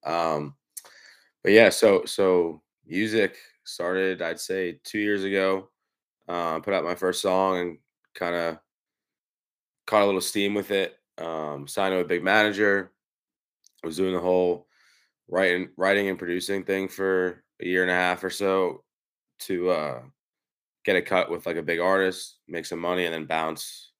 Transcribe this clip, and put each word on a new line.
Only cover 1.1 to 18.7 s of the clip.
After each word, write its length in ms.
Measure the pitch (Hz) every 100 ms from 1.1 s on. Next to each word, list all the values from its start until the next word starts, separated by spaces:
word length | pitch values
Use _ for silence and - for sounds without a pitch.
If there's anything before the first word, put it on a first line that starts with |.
| - _ _
but 100 | -
yeah, 160 | 104 107
so, 360 | - 113 95 -
so 560 | - 95 90 85 78 _ _ _
music 500 | 90 110 110 98 - - _
started, 580 | - - 87 92 95 90
I'd 180 | 85 82
say, 400 | - 95 90 85
two 160 | - 107
years 240 | 104 104
ago. 440 | 98 98 95 95 95 _ _ _ _ _ -
Uh, 340 | 87 85 80
put 120 | 76
out 120 | 95
my 100 | 82
first 260 | 87 92 92
song 380 | 98 92 95 92
and 200 | 87 80 _ _ _
kinda 440 | - 90 87 85 82 _ _ _ _ _ _ _ _ _ _ _ _ -
caught 160 | 107
a 40 | 101
little 160 | 95
steam 320 | 90 104 101
with 160 | 104 98
it. 260 | 101 95 - _ -
Um, 500 | 82 80 76 71 71
signed 240 | - 95
to 60 | 92
a 60 |
big 180 | 85 87
manager. 680 | 85 107 107 101 104 98 92 _ _ _ _ _ _ _ _ _
I 40 | 82
was 100 | 80
doing 180 | 95
the 60 | 90
whole 480 | 87 90 90 85 _ _ _ _ _ _ _
writing, 400 | 90 95 90 90 -
writing 320 | 95 101 98
and 100 | 90
producing 460 | 87 87 - 98
thing 240 | 90 95 95
for 560 | - 95 95 90 87 _ _
a 60 | 90
year 160 | 90
and 80 | 92
a 40 |
half 300 | 90 90 92
or 60 | 95
so 540 | - 98 95 90